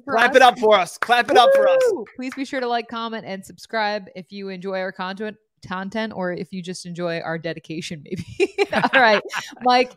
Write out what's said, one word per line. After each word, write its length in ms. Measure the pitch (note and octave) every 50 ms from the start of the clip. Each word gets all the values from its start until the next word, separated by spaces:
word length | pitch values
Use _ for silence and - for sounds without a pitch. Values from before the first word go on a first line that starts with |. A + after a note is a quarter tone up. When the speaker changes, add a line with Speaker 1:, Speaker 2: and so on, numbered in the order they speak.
| -
Speaker 1:
for 100 | C#4 C4+
Speaker 2:
Clap 180 | A3+ A#3+ B3
Speaker 1:
us. 40 | C#4
Speaker 2:
it 60 | B3+
up 180 | C4 B3 - B3+
for 180 | A3+ G#3+ G#3+
us. 200 | F#3+ F3 - -
Clap 340 | - - - A#3+ A#3+ A3+ G#3+
it 60 | -
up 120 | - - C5+ C#5
for 140 | C5+ C5+ C5+
us. 100 | C5+ C5 B4+ A#4+ G4
Speaker 1:
Woo! 100 | C#4 G3 - -
Please 160 | - B3+ C4 -
be 80 | C4+ C#4
sure 160 | - D4 C4
to 80 | B3
like, 220 | A#3+ A#3+ A#3 A#3 A#3
comment, 360 | B3 A3+ A3+ A3+ A3+ A3 D3+
and 200 | C#3 F#3+ F#3+ F#3+
subscribe 640 | - F3+ - - - - A3 G#3+ G#3 G#3 G#3+ F#3+ - -
if 160 | F#3 F3 _
you 200 | G3+ G3+ G3 G3
enjoy 300 | F#3+ F3+ F3+ G3 F#3+ F#3+
our 120 | F#3 F#3+
content, 460 | F#3 - F#3 F#3 G3 F#3+ A3 G#3+ G#3 _ _ _ _ _ -
content, 460 | - F#3 F#3 G3 G3 G#3 A3 A3 A3 G#3+
or 200 | - F3+ F3+ F3
if 180 | E3 F3 -
you 100 | G3 F#3
just 240 | E3+ F#3 F3+ - -
enjoy 360 | F3 F3 E3+ F3 E3+ E3 E3
our 160 | - D#3+ E3
dedication, 680 | E3 D#3+ E3 D#3+ E3+ - - D#3+ D#3 - - F3 D3 C#3
maybe. 520 | - - E3+ - - - - F#4 - - - G4+
<laughs> 80 | - -
All 160 | A3 A3+ B3+ - C4+
right, 220 | B3 A3 G#3 F#3+ - F#4 - -
<laughs> 200 | - - - -
Mike 320 | A#3+ B3 B3 B3+ B3+ B3+ -